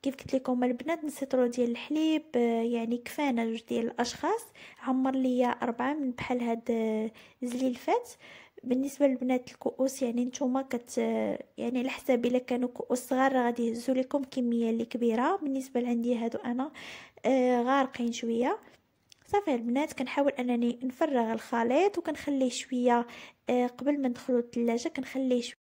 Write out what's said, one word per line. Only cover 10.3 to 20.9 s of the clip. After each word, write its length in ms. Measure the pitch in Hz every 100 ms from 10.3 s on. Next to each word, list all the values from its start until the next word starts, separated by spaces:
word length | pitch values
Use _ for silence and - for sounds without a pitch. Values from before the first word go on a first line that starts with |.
| - 262 262
كت-، 360 | 269 240 240 - 226 220 214 - - -
يعني 220 | 233 247
على 100 | 262
حساب 360 | - - 247 240
الا 120 | 247
كانوا 320 | 254 247 247
كؤوس 300 | - - 254
صغار 340 | - 254 262
راه 120 | 262 240
غادي 220 | 240 233
يهزوا 280 | 226 254 254
لكم 280 | 262 285
كميه 460 | 269 - 240 233 226
اللي 160 | 226 233
كبيره. 500 | 233 233 220 269 381
بالنسبه 440 | 302 269 262 240
لعندي 360 | 240 240 233 240
هادو 240 | 233 -
انا، 320 | 240 240 285 - - - - - -
آه، 360 | 262 247 247
غارقين 500 | 240 277 262 - 233
شويه. 460 | 233 233 226 254 427 - - _ _ _ _ -
صافي 280 | 403 403 247
البنات 380 | 233 247 302
كنحاول 380 | - 254 - 285
انني 480 | 277 247 240 240 240
نفرغ 500 | 262